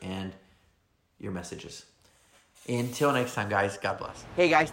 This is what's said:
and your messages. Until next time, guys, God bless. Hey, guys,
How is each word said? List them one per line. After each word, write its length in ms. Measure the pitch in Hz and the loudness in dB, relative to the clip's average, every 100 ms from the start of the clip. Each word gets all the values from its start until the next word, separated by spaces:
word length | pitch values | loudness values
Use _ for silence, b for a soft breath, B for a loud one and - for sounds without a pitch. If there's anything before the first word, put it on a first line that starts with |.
and 300 | 95 95 95 - b b b b b _ _ - | -8 -6 -6 -10 b b b b b _ _ -12
your 140 | 101 | -8
messages. 540 | 92 87 95 82 - - _ b b b b b b - | -6 -8 -12 -12 -16 -20 _ b b b b b b -4
Until 440 | 123 123 - 147 | -2 -2 2 4
next 220 | 127 123 | 4 0
time, 140 | 113 101 | -2 0
guys, 280 | 101 101 - | 2 2 0
God 220 | 98 98 | -4 -4
bless. 260 | - - - - | -6 -12 -4 2
Hey, 120 | 175 | 6
guys, 240 | 160 160 | 6 4